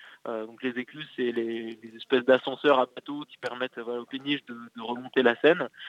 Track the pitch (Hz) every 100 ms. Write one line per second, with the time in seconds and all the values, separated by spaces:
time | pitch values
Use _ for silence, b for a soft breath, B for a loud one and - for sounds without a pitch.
0 | B B - 110 110 113 127 120 120 151
1 | 147 - 123 117 113 113 113 113 113 113
2 | - 131 123 127 139 131 147 131 127 -
3 | - 143 147 - 123 123 127 - 113 120
4 | 120 135 139 143 - 117 117 117 113 127
5 | 127 131 123 117 147 175 123 B